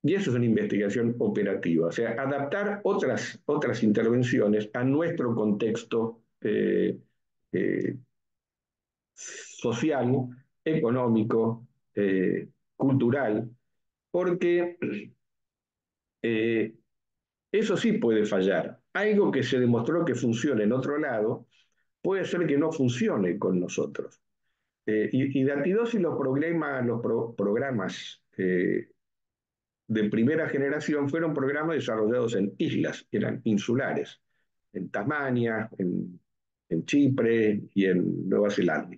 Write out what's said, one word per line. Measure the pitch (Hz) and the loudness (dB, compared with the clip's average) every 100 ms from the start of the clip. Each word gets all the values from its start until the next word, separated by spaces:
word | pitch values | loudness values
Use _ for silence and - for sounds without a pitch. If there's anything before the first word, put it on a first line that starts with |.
Y | 143 196 | 0 0
eso | 156 | 0
es | 120 | 2
una | 120 | 2
investigación | 107 104 104 104 120 117 120 | 2 2 0 0 0 0 0
operativa, | 107 104 95 - 87 82 82 | 0 0 0 0 2 2 2
o | |
sea, | 98 117 | 0 -2
adaptar | 117 135 143 - 202 208 202 | -2 -2 -2 -2 -2 -2 -2
otras, | 190 214 156 107 - - - | -2 0 0 -2 -4 -8 -4
otras | 147 123 - | -2 0 2
intervenciones | 110 107 113 123 123 120 107 107 104 | 2 4 4 2 2 2 4 2 0
a | 123 | -2
nuestro | 131 143 170 165 123 113 | 0 2 0 -2 -2 0
contexto, | 107 101 113 101 - 117 113 - _ _ | 0 0 0 -2 -2 -2 -2 -8 _ _
eh, | 110 107 98 95 95 - _ _ _ _ _ | -2 0 2 2 0 -2 _ _ _ _ _
eh, | 90 98 92 - - - _ _ _ _ _ _ _ _ _ _ | -2 0 0 -4 -6 -14 _ _ _ _ _ _ _ _ _ _
social, | - - - - - 120 117 151 139 123 127 - - _ _ 160 | -20 -16 -16 -18 -6 -4 0 0 0 0 0 -2 -12 _ _ -2
económico, | 156 117 127 123 113 107 117 113 117 - _ _ | 0 2 2 2 2 2 2 0 -2 -12 _ _
eh, | - 101 95 92 90 - _ _ - | -2 0 2 0 -2 -6 _ _ -2
cultural, | 135 127 120 139 120 107 123 - _ _ _ _ _ | 2 4 2 2 0 -2 -4 -14 _ _ _ _ _
porque, | 175 185 175 175 175 175 175 | -2 0 0 2 2 0 -4
<clears throat> | - 208 - _ _ _ _ _ _ _ _ _ _ _ | -6 -6 -12 _ _ _ _ _ _ _ _ _ _ _
eh, | 113 113 113 113 110 - _ _ _ _ _ _ _ | -2 0 2 0 -2 -6 _ _ _ _ _ _ _
eso | 202 226 180 | 0 0 2
sí | 233 | 2
puede | - 117 110 104 | 2 2 2 2
fallar. | 98 95 90 - - _ | 2 2 0 -2 -10 _
Algo | 185 214 208 170 | -2 2 4 4
que | 131 | 2
se | 123 131 | 0 2
demostró | 120 117 135 165 | 4 2 2 0
que | 160 123 | 0 0
funciona | 123 113 147 - | 0 0 0 2
en | 104 | 2
otro | 131 135 147 | 0 -2 -2
lado, | 151 113 110 - - _ _ _ _ _ | -2 -2 -2 -4 -10 _ _ _ _ _
puede | 170 190 175 | -4 -2 -2
ser | 180 165 | -2 2
que | 143 | 2
no | 156 | 0
funcione | 156 123 120 220 139 90 - | 0 0 2 0 2 0 0
con | 92 90 | 0 0
nosotros. | 87 - 73 - - _ _ _ _ _ _ _ - | 0 -4 -4 -6 -12 _ _ _ _ _ _ _ -2
Eh, | 107 107 | 0 0
y, | 127 139 135 | 0 0 0
y | |
Datidosis, | 135 143 160 202 233 226 | 0 0 0 0 0 0
los | 165 - | 0 0
problema-, | 135 139 165 170 147 131 | 0 0 0 -2 -2 -2
los | 120 117 | -2 -2
pro-, | 113 113 - - | 0 -2 -2 -2
programas, | 101 110 139 117 92 - - - _ - | 0 0 -2 -2 -4 -8 -14 -18 _ -2
eh, | 92 90 92 92 - _ _ _ _ _ _ _ _ _ - | 0 2 2 0 -4 _ _ _ _ _ _ _ _ _ -4
de | 110 104 | 0 2
primera | 107 120 160 156 | 2 2 2 0
generación | 139 139 147 - 147 143 | -2 -2 -2 -2 -2 0
fueron | 160 165 | -2 -2
programas | 139 131 147 156 151 | 0 -2 -2 -2 -2
desarrollados | 120 110 107 123 117 110 | -2 0 2 2 0 0
en | 98 95 | -2 -2
islas, | 151 - - - _ | -2 0 -2 -6 _
eran | 107 - - | -2 -2 -2
insulares, | 113 101 110 123 117 73 - - _ _ _ _ _ | 0 0 2 0 0 -4 -6 -12 _ _ _ _ _
en | 98 87 | -10 -8
Tasmania, | 104 107 151 135 123 117 110 110 - | -4 -2 -2 0 0 0 -2 -6 -4
en, | 92 90 90 87 _ _ _ _ _ | -2 -2 -6 -12 _ _ _ _ _
en | 85 80 | -4 0
Chipre | 143 139 131 113 117 107 104 - | 2 4 2 2 4 2 0 -2
y | 98 95 | 0 2
en | 90 90 87 90 | 2 2 -2 0
Nueva | 104 104 | 2 2
Zelanda. | 104 87 76 - | 2 0 0 -6